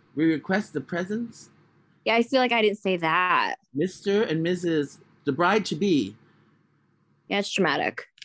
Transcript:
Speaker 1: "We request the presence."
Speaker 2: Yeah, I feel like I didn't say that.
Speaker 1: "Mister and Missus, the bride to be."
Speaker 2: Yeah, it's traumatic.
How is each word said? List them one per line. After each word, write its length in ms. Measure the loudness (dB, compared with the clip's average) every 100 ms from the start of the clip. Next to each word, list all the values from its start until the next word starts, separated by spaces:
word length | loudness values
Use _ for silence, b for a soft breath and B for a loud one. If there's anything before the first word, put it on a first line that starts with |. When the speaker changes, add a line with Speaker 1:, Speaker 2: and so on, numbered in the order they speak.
| _ -2
Speaker 1:
"We 80 |
request 480 | 0 0 0 -2 -2
the 80 | -8
presence." 720 | -6 -6 -4 -6 -8 -12 -20 _ _ _ _ _
Speaker 2:
Yeah, 120 | 0 2
I 60 |
feel 180 | 2 2
like 100 | 2
I 100 | 2
didn't 160 | 2 0
say 180 | -2 0
that. 600 | 2 2 4 2 2 -4 _
Speaker 1:
"Mister 500 | -4 -4 -2 0 0
and 180 | 2 0
Missus, 560 | 0 -2 0 0 -2 -8 -20 _
the 60 | -4
bride 320 | 0 2 2 0
to 100 | -2
be." 400 | 2 2 0 -8 _ _ _ _ _ _ _ _ _ _ -6
Speaker 2:
Yeah, 100 | -4
it's 140 | -2
traumatic. 540 | -2 0 0 -2 -4 -12 _